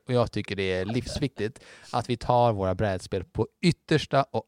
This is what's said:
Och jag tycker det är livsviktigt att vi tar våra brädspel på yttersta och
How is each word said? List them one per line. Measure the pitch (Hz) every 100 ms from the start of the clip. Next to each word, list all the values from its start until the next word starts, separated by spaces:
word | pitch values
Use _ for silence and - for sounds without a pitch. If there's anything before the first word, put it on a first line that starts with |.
| -
Och |
jag | 123 110
tycker | 107 - 98
det | 95
är | 92
livsviktigt | 95 123 120 - 135 - 107 - - - -
att | 123 117
vi | 120
tar | - 123 120
våra | 101 92
brädspel | 90 107 92 - 98
på | - - - _
yttersta | 175 - - 151 - 135
och | - 117